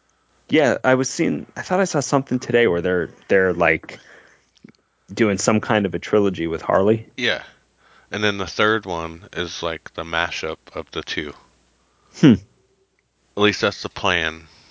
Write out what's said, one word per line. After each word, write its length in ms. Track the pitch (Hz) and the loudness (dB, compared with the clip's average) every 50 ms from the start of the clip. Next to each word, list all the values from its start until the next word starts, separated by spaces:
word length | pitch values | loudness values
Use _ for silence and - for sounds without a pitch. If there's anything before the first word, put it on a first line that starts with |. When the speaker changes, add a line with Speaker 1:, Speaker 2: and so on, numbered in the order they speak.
| _ _ _ _ _ _ _ _ _ _ | _ _ _ _ _ _ _ _ _ _
Speaker 1:
Yeah, 300 | 143 156 151 127 104 - - | 2 4 4 4 2 2 2
I 120 | - 131 | 2 2
was 120 | 127 135 - | 2 2 -4
seeing, 380 | - - 165 175 160 143 - - _ | -2 -2 -2 -2 -2 -4 -6 -12 _
I 60 | - - | -14 -6
thought 160 | - 185 185 | -2 0 0
I 60 | 196 | 0
saw 160 | 180 - 156 | 0 -2 -4
something 380 | 127 - - 139 131 - - 123 | -2 0 0 0 0 0 -4 -6
today 260 | - - 117 120 120 | -4 0 0 2 2
where 140 | 107 87 85 | 2 2 0
they're, 300 | 85 92 92 90 85 - - - - _ | 0 0 0 0 -2 -4 -8 -18 -4 _
they're, 240 | 104 98 95 92 87 | 2 2 4 2 2
like, 480 | 85 85 82 82 80 - - - - - - - - - - _ _ _ _ _ _ _ - _ _ _ _ _ _ _ _ 101 | 2 2 2 2 0 -2 -10 -18 -20 -20 -20 -20 -20 -20 -20 _ _ _ _ _ _ _ -20 _ _ _ _ _ _ _ _ -2
doing 260 | - 117 107 98 92 | 0 2 2 2 0
some 220 | - - 107 107 | 0 2 0 0
kind 260 | - - 117 107 101 | 0 0 0 0 0
of 80 | 92 82 | 0 -4
a 60 | 85 | -4
trilogy 480 | - - - 107 101 98 92 82 82 82 | -4 0 2 2 2 2 0 -2 -4 -4
with 140 | 80 80 - | -4 -6 -2
Harley. 460 | - 98 90 98 104 110 110 110 - _ | 2 2 4 4 4 2 0 -2 -10 _
Speaker 2:
Yeah. 260 | - 123 117 95 - - - - _ _ _ _ _ _ _ _ _ _ _ | -4 -2 -2 -2 -2 -6 -14 -20 _ _ _ _ _ _ _ _ _ _ _
And 140 | - 104 107 | -6 -2 0
then 140 | 107 101 101 | 0 0 0
the 80 | 98 | -6
third 400 | 87 - - 110 107 110 110 104 | -8 -2 0 2 2 2 0 -2
one 420 | 98 90 85 82 82 82 82 95 - - | -4 -6 -6 -6 -8 -10 -14 -18 -14 -8
is, 280 | 82 87 85 - - - | -8 -8 -8 -8 -6 -6
like, 320 | 85 82 80 - - _ | -6 -6 -8 -12 -14 _
the 80 | - 85 | -12 -10
mashup 540 | 82 82 82 85 85 - - - 80 80 - _ - - | -4 -2 -2 -2 -2 -4 -6 -6 -8 -8 -8 _ -12 -12
of 160 | 82 80 - | -12 -12 -8
the 120 | - 82 78 | -10 -10 -8
two. 300 | - - - 78 73 69 - _ _ _ _ _ _ _ _ _ _ _ _ _ _ _ - | -6 -8 -8 -8 -8 -10 -16 _ _ _ _ _ _ _ _ _ _ _ _ _ _ _ 4
Speaker 1:
Hmm. 140 | - 147 110 85 - _ _ _ _ _ _ _ _ _ _ _ _ _ _ _ _ _ _ | 6 6 6 6 2 _ _ _ _ _ _ _ _ _ _ _ _ _ _ _ _ _ _
Speaker 2:
At 60 | 101 104 | 2 2
least 180 | 104 101 - | 2 2 2
that's 220 | - 104 101 - - | -2 -2 -2 -4 -12
the 60 | 101 | -12
plan 600 | - - - 98 90 85 80 80 80 82 82 78 _ _ _ _ | -12 -4 -2 0 0 0 0 -2 -6 -8 -18 -20 _ _ _ _